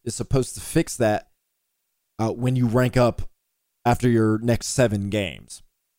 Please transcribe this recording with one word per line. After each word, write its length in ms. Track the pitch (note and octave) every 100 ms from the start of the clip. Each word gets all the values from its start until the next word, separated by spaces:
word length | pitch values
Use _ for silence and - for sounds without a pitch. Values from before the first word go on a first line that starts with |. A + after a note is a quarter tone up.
is 100 | A#2+
supposed 400 | - - C3+ B2
to 60 | -
fix 360 | - D#3+ - -
that, 320 | A2 G#2 - _ _ _ _ _ _ _ _ -
uh, 120 | A2
when 240 | G#2 B2+ B2+
you 100 | A#2+
rank 300 | A#2+ B2+ B2+
up 260 | A#2+ - - - _ _ _ _
after 240 | A#2+ A#2+ B2
your 300 | A#2 A2 A2
next 300 | A#2 A2+ -
seven 400 | - A#2+ G#2 G2
games. 540 | G#2 F#2 A#1 A1 - - _ _